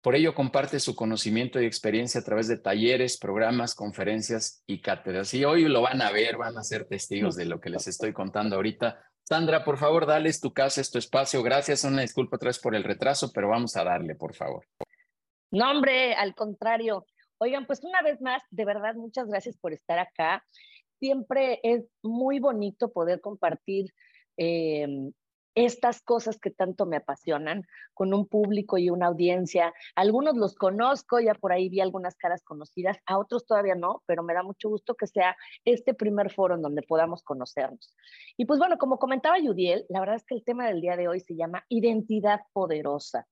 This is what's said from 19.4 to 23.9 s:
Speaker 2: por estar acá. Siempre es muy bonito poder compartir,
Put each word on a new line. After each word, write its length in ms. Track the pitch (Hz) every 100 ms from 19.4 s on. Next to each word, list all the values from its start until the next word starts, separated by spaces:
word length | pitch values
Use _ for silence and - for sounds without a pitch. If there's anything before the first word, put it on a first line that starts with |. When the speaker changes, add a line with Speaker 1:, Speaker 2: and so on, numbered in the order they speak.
| 240 -
Speaker 2:
por 160 | 175
estar 240 | 156 - 170
acá. 480 | 180 - 160 196 _ _ - - _ _
Siempre 600 | 269 269 214 262 262 233
es 200 | 233 240 233 _
muy 340 | 220 233 262 277
bonito 560 | 269 220 202 196 233
poder 260 | 208 170 180
compartir, 680 | 208 202 170 156 - 196 190